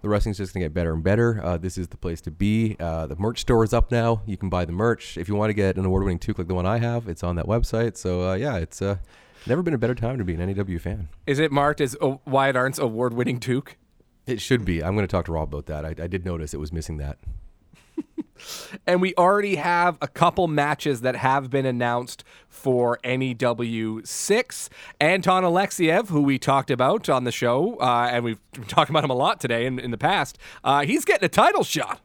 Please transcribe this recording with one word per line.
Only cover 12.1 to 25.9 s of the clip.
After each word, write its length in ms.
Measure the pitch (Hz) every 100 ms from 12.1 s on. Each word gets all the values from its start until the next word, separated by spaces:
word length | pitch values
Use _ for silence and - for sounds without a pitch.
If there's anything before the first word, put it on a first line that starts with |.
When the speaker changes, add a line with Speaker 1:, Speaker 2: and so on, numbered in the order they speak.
| 135 -
Speaker 2:
Wyatt 280 | 135 135
Arndt's 240 | 127 131 131
award-winning 600 | 135 110 123 117 123 123
toque? 380 | 123 127 - - _ _ _ _ -
Speaker 1:
It 160 | 120
should 240 | - 127 95
be. 180 | 82
I'm 100 | 78
gonna 120 | 104 98
talk 180 | 92
to 80 | 85
Rob 160 | 82 76
about 100 | 71 71
that. 180 | 76 78
I, 180 | 78
I 20 | 85
did 200 | 92 90
notice 260 | 85 78
it 80 | 73
was 100 | 78
missing 280 | 80 76 78
that. 180 | 71 73 - - - _ _ - _ -
<laughs> 80 | - - - _ - - - - -
Speaker 2:
And 140 | 180
we 140 | 185
already 400 | 180 180 202 202 180
have 400 | 165 175 175 160
a 60 | 143
couple 400 | - 170 185 175
matches 540 | 147 143 151 156 127
that 120 | 123
have 360 | 123 131 135 131
been 140 | 135
announced 600 | 131 123 120 120 127 - - - _
for 500 | - 135 127 120 120
N 180 | 123 127
E 100 | 131
W 680 | 117 123 117 120 113 110 110
six. 640 | - - - 208 240 - - - - -
Anton 440 | 151 190 180 185
Alexiev, 640 | 185 175 196 - 160